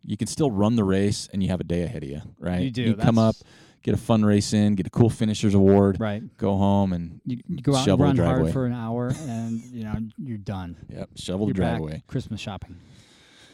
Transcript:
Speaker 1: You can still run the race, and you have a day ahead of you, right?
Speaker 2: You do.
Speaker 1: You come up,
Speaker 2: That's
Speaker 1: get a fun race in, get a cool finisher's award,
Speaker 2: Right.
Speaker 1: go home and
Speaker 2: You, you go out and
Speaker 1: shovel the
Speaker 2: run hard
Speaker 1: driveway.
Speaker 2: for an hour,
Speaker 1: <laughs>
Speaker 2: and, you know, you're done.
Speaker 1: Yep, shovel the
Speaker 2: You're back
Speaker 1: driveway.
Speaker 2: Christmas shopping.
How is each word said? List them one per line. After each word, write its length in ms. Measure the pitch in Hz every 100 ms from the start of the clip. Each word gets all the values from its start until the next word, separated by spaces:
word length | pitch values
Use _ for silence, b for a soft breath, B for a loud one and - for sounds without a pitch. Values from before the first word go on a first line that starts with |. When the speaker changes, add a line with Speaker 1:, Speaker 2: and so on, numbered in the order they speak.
| -
Speaker 1:
You 120 | 104
can 100 | 107
still 240 | - 147
run 240 | 98 104 117
the 80 |
race, 440 | 98 98 101 110 -
and 80 | 98
you 80 | 92
have 100 | 90
a 40 |
day 180 | 82 85
ahead 220 | 82 71
of 60 | 71
you, 100 | 71 - -
right? 220 | 85 90
Speaker 2:
You 80 | 135
do. 140 | 120
Speaker 1:
You 100 | 117 104
come 220 | 113 113
up, 180 | 110 -
Speaker 2:
That's 60 | - b b b
Speaker 1:
get 100 | -
a 40 | 113
fun 280 | - 110 107
race 280 | 104 -
in, 220 | 107 104 98
get 100 | 87
a 20 |
cool 200 | - 113
finisher's 440 | - 110 104 107
award, 460 | 98 98 98 98 92
Speaker 2:
Right. 220 | 107 104 - -
Speaker 1:
go 200 | 101 98
home 360 | 98 101 98
and 280 | 87 85 - -
Speaker 2:
You, 140 | 123 -
you 140 | 151
go 120 | 135
out 40 | 135
and 80 | 104
Speaker 1:
shovel 120 | 95
the 60 | 139
Speaker 2:
run 120 | 135
hard 180 | 85 82
Speaker 1:
driveway. 140 | 80
Speaker 2:
for 140 | 135 123
an 80 |
hour, 400 | 120 113 120 123 123
Speaker 1:
<laughs> 20 | 151
Speaker 2:
and, 340 | 113 113 113
you 220 | 123 120
know, 120 | 107 110 110 -
you're 200 | 139 107
done. 380 | 98 98 87 78 -
Speaker 1:
Yep, 200 | - 95 -
shovel 300 | - 180 147
the 60 | 190
Speaker 2:
You're 80 | 165
back 120 | 160
Speaker 1:
driveway. 240 | 78 156 -
Speaker 2:
Christmas 340 | 135 - 104
shopping. 360 | - 92 - 90 b b b b b b b